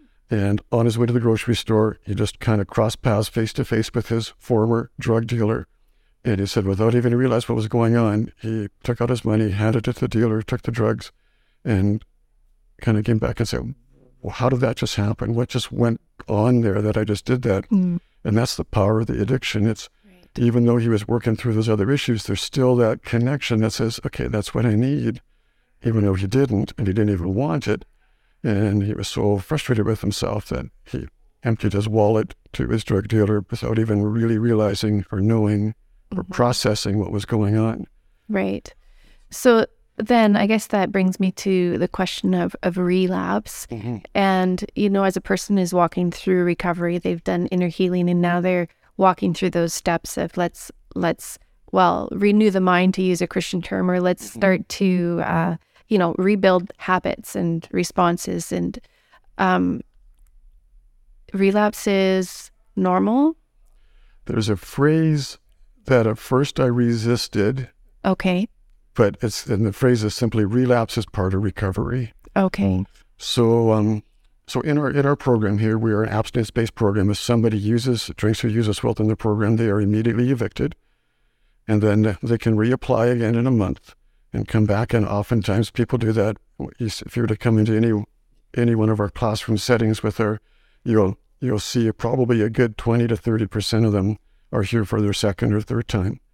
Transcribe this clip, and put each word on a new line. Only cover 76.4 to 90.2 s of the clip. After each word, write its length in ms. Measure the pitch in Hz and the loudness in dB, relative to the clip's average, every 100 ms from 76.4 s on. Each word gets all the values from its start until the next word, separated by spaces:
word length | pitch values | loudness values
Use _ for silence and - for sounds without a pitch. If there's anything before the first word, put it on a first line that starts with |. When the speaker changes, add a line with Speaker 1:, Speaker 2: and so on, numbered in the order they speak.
| 110 - 117 | -2 -2 -2
Speaker 1:
program. 360 | - 107 104 95 | 0 0 2 2
If 80 | 101 | 0
somebody 380 | - 120 113 107 | 0 2 2 2
uses, 520 | 104 117 127 117 - - | 0 0 0 -2 -4 -2
drinks 280 | 107 110 | -2 0
or 40 | 117 | 0
uses 340 | 107 107 101 | 0 0 0
Wilt 180 | 113 107 | -2 0
in 80 | 107 | 0
the 80 | 110 | 0
program, 400 | 110 104 107 113 | 0 0 2 2
they 120 | 113 | 2
are 120 | 101 | 2
immediately 500 | 101 107 113 113 123 | 2 2 2 2 0
evicted. 440 | 131 101 - 147 - _ _ _ _ _ _ _ _ - | 0 -4 -4 -6 -6 _ _ _ _ _ _ _ _ -2
And 140 | 107 | 2
then 360 | 107 104 107 95 | 4 4 2 0
they 160 | 117 117 | -2 0
can 180 | 117 107 | 2 2
reapply 540 | 113 127 - 120 117 | 2 0 0 2 2
again 220 | 123 110 117 | 2 0 0
in 100 | 123 | 2
a 40 | |
month 420 | 120 92 - - - _ _ _ | 2 0 -4 -12 -20 _ _ _
and 160 | - 101 | -8 -2
come 180 | 110 104 | 2 2
back. 260 | 101 120 | 2 0
And 140 | 120 101 | 0 0
oftentimes 640 | 101 104 117 98 101 113 | -2 0 -2 0 0 0
people 260 | - 120 127 | -2 -2 -2
do 140 | 113 | 0
that. 240 | 110 104 101 _ - - - | 0 0 -2 _ -14 -12 -8
If 380 | 113 - - - | -8 -8 -8 -4
you 60 | |
were 60 | 113 | -2
to 80 | 107 | 0
come 200 | 123 113 | 2 2
into 160 | 107 110 | 4 2
any, 280 | 113 107 104 _ _ _ _ - | 2 0 -4 _ _ _ _ -2
any 180 | 120 | 0
one 140 | 113 107 | 2 2
of 80 | 107 | 2
our 100 | 101 | -2
classroom 480 | - 117 107 - 110 | -2 -2 -2 -2 -2
settings 440 | - 117 113 110 | 2 2 2 0
with 180 | 110 - | -2 -2